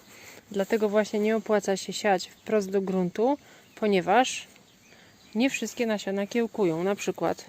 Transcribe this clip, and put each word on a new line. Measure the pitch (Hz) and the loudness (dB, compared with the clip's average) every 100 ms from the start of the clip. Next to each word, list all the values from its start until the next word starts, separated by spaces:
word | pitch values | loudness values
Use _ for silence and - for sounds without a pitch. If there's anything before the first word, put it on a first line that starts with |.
| - - - - - | -20 -20 -20 -20 -8
Dlatego | 202 190 226 208 | -4 0 0 2
właśnie | 214 202 214 | 2 0 0
nie | 214 220 | 0 0
opłaca | 214 208 202 190 | 2 0 2 -2
się | - | -4
siać | - 208 185 - | -4 0 0 -2
wprost | - - 214 190 | -12 -2 0 2
do | 196 | -2
gruntu, | 190 190 180 - 240 294 - - - - | 0 0 0 0 0 0 -6 -20 -20 -4
ponieważ | 214 190 170 226 254 - - - - - - - - - - 214 | 2 2 4 4 4 -2 -12 -20 -20 -20 -20 -20 -20 -20 -8 -2
nie | 262 | 0
wszystkie | - 220 - 226 | 0 -6 -4 -2
nasiona | 208 196 196 202 | -2 -2 -4 -2
kiełkują. | 240 226 - 180 160 | -2 -2 0 0 0
Na | 190 202 | -2 -2
przykład | - - 170 - | -4 -2 -4 -4